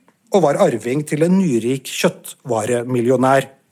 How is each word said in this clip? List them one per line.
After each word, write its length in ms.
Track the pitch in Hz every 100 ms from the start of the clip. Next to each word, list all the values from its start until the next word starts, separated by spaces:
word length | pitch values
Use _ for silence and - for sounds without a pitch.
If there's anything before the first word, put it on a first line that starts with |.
| _ _ _
og 120 | 202
var 160 | 151 160
arving 420 | 185 117 117 139
til 200 | 151 151
en 100 | 170 190
nyrik 520 | 185 117 117 139 -
kjøttvaremillionær 1600 | - 185 - - - 143 110 107 120 120 127 117 127 131 135 135 - _